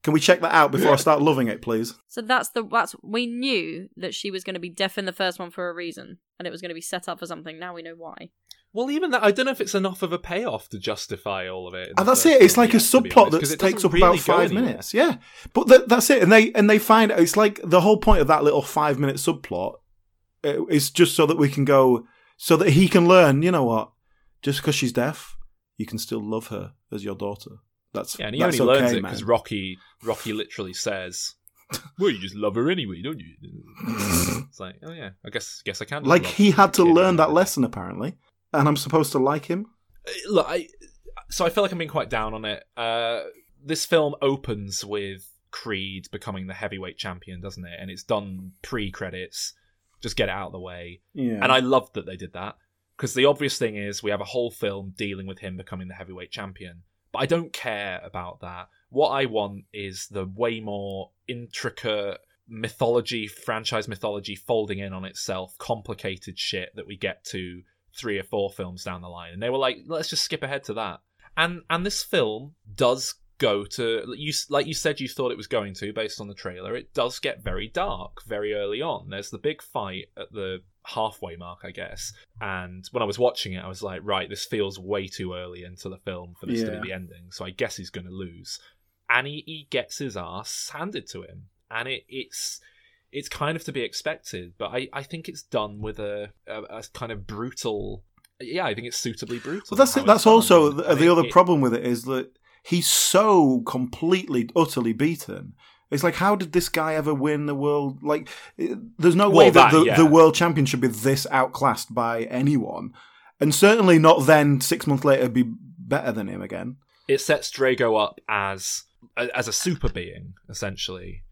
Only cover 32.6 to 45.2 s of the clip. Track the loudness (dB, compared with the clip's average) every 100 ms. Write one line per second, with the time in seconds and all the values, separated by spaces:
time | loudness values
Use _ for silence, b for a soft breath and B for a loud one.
32.6 | -2 -2 -6 -10 -12 -12 -16 _ -14 -14
33.6 | -20 -12 -10 -6 -2 0 -2 -6 -10 -16
34.6 | -18 -16 -20 -16 -18 -18 -12 -10 -12 -12
35.6 | -12 -12 -12 -6 2 2 2 4 4 6
36.6 | 4 6 6 6 6 4 4 4 2 0
37.6 | -2 -4 -10 -8 -10 -10 _ _ _ 0
38.6 | 2 0 0 0 0 0 0 -2 -4 -6
39.6 | -8 _ _ _ -14 -12 0 0 0 -4
40.6 | -6 _ -20 _ -20 -20 -12 -2 0 2
41.6 | 0 -2 -4 -4 -4 -4 -6 -6 -8 -10
42.6 | _ -8 -4 -2 -2 -6 -8 -18 _ _
43.6 | -8 -6 2 2 2 0 -2 -2 -6 -8
44.6 | -8 -10 -6 -6 -6 -12